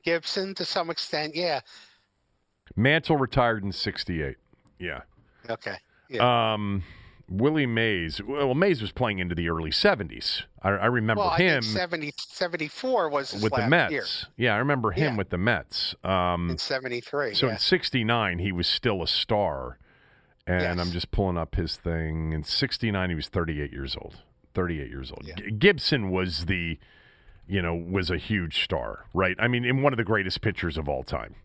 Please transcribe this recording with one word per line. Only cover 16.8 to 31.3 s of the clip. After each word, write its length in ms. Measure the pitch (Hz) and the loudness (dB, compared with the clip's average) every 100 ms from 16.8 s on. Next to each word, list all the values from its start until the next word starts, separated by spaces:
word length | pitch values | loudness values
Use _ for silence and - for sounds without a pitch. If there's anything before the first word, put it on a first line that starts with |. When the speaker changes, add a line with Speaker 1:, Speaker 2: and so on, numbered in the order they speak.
| 131 120 - 143 135 | -4 -6 -4 -4 -2
Speaker 2:
so 120 | 101 131 | 2 0
Speaker 1:
yeah. 60 | |
Speaker 2:
in 60 | 110 | 2
sixty-nine, 840 | - 185 - 131 110 117 104 87 | 2 2 2 0 2 2 2 0
he 100 | 98 | -2
was 160 | 90 87 | 0 0
still 340 | - 123 98 | 0 0 0
a 40 | 82 | 0
star. 720 | - - 107 95 69 64 65 - _ _ _ _ _ - | -2 0 2 2 -2 -8 -12 -20 _ _ _ _ _ -2
And 300 | 90 90 90 | 0 2 0
Speaker 1:
Yes. 80 | 87 | -2
Speaker 2:
I'm 60 | |
just 180 | 87 - | -2 -2
pulling 260 | - 98 87 | 0 2 0
up 200 | 80 - | 0 0
his 180 | 82 - | -2 -2
thing. 560 | 87 82 80 80 80 | -2 -2 0 -2 -2
In 120 | 80 | -2
sixty-nine, 640 | 73 - 135 - 113 101 92 | -2 -2 -2 0 -2 0 0
he 80 | 82 | -2
was 120 | - | -2
thirty-eight 440 | 95 82 73 71 | -2 0 -2 -6
years 240 | 67 67 69 | -6 -8 -8
old. 220 | - - _ _ _ | -10 -18 _ _ _
Thirty-eight 360 | - 90 80 67 | -2 -2 -2 -6
years 200 | 67 65 | -10 -10
old. 120 | - - | -12 -12
Speaker 1:
Yeah. 80 | 92 | -10
Speaker 2:
G-, 140 | 104 | -6
Gibson 600 | 104 196 165 - 143 98 | 4 4 4 0 0 2
was 360 | 92 92 78 85 | 0 0 -2 -2
the, 320 | 95 85 80 - - - - - - - | -2 -2 -6 -10 -20 -20 -20 -20 -20 -4
you 140 | 98 | -2
know, 120 | 87 | 0
was 360 | 85 85 95 87 | -2 -2 -2 0
a 60 | 87 | -2
huge 460 | - 107 82 - | 0 0 0 -2
star, 440 | - 80 57 50 - | -2 -2 -4 -8 -6
right? 240 | 92 92 90 | 2 2 4
I 80 | 117 | 2
mean, 160 | 123 | 2
in 180 | 120 135 | 2 4
one 100 | 139 | 4
of 40 | 123 | 2
the 80 | |
greatest 380 | 107 107 92 - | 2 2 2 0
pitchers 340 | 110 - 87 76 | -2 0 -2 -2
of 120 | 73 | -2
all 140 | 67 | -4
time. 320 | 64 65 55 | -4 -6 -6